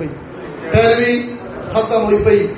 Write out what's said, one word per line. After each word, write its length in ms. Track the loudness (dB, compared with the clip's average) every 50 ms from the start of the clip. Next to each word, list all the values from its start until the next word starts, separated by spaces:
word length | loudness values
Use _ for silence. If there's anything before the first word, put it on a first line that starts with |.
پئی، 120 | -8 -8 -10 -10 -14 -14 -14 -14 -14 -14 -14 -12 -6 0
پیروی 440 | 2 4 4 4 4 4 2 2 2 0 -2 -4 -10 -12 -12 -12 -12 -12 -10 -4 -2
ختم 280 | -2 0 0 0 0 2
ہوئی 140 | 2 2 2 4
پئی۔ 160 | 4 4 4 4 0 -4